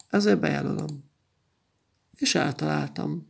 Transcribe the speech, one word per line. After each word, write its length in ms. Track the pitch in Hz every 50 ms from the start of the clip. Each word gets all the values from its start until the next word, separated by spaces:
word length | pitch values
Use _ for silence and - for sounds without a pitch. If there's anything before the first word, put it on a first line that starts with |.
| - _
Ezért 300 | - 202 202 208 202 175
bejelölöm. 640 | - 151 147 143 143 - - - - 151 151 139 - _ _ _ _ _ _ _ _ _ _ _ _ _ _ _ _ _ _ _ _ _ _ -
És 180 | - 254 -
eltaláltam. 920 | 175 151 151 135 - 151 151 151 151 139 143 - - - 151 151 170 156 -